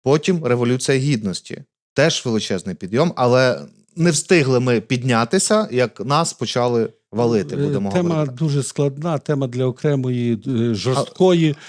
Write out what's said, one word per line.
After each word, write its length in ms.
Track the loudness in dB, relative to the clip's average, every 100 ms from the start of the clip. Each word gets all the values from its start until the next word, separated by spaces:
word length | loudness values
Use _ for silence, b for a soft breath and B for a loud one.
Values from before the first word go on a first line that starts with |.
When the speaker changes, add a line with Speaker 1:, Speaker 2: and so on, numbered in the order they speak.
Speaker 1:
Потім 420 | 0 2 2 0
Революція 540 | 0 0 2 0 0 0
Гідності. 640 | 0 -2 -2 -8 -10 -16 -16 _ _
Теж 320 | 0 2 0 -2
величезний 480 | -2 -2 -4 -6
підйом, 380 | -10 -4 -2 0 0
але 500 | 2 4 2 0 -8 _ _ 0
не 140 | 0
встигли 500 | 2 2 2 4 2
ми 200 | 2 0
піднятися, 880 | 0 -2 0 0 2 0 2 0 0
як 280 | 0 -2 -2
нас 320 | -2 0 0
почали 560 | -4 -4 0 0 0 -2 -6 _
валити, 420 | -2 0 0 -2 -4
Speaker 2:
Е, 20 |
Speaker 1:
будемо 340 | -2 -2 -2
Speaker 2:
тема 180 | -2 0
Speaker 1:
говорити. 200 | 0 -2 -4
Speaker 2:
дуже 240 | -2 -2
складна, 560 | -4 -2 -2 -2 -6 -6
тема 280 | -2 -2 -2
для 180 | -2
окремої, 760 | -2 -2 -2 -2 -2 -2 -2 -2 -2
е, 260 | -2 0
жорсткої 840 | 0 -2 -2 -2 2 4 4 2 -2